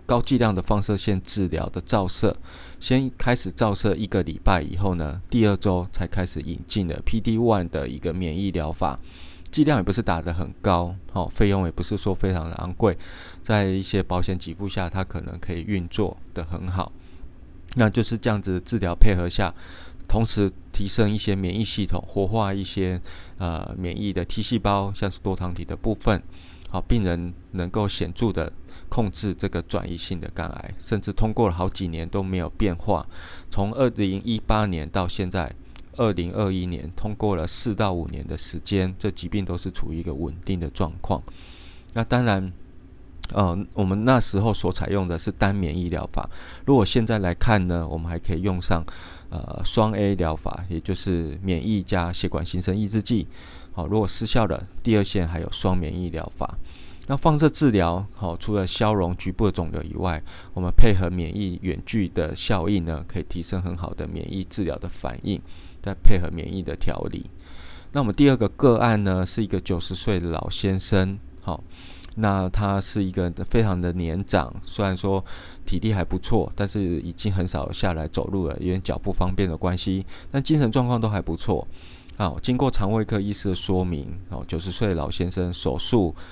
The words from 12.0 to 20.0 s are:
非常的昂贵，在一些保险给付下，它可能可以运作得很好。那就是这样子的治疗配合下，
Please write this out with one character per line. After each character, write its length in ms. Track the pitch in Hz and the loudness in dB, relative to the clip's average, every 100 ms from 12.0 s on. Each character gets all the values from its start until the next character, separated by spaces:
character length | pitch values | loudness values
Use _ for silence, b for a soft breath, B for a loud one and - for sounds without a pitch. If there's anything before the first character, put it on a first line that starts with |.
| 101 | -2
非 200 | 92 95 | 0 0
常 160 | 90 82 | 0 -4
的 60 | - | -6
昂 160 | 90 | -6
贵， 240 | 87 107 - B B B B | 2 2 2 B B B B
在 220 | - 107 | 0 2
一 180 | 95 98 | 4 0
些 220 | 95 101 | 0 0
保 180 | 90 90 | 0 2
险 160 | 92 92 | 2 0
给 160 | 85 | -4
付 140 | 82 98 | -8 -6
下， 220 | - 87 | -4 -2
它 140 | 95 92 | -4 -4
可 160 | 87 | -6
能 180 | 85 90 | -8 -8
可 140 | - | -6
以 80 | 85 | -4
运 260 | 87 98 85 | -2 -2 -2
作 300 | - 95 - - | -2 -2 -2 -10
得 100 | - | -8
很 240 | 82 85 90 | -6 -6 -4
好。 240 | 90 - - B B B - - - - 127 | -4 -4 -8 B B B -16 -18 -18 -4 2
那 140 | 107 | 4
就 140 | 117 | 4
是 140 | 104 113 | 0 0
这 120 | 120 | 0
样 120 | 104 | 0
子 140 | 95 90 | 0 -4
的 40 | |
治 180 | - 117 | -2 -2
疗 160 | 90 | 4
配 220 | 87 107 90 | 10 10 8
合 140 | 87 | 2
下， 240 | - 92 - B B B B | 0 0 -2 B B B B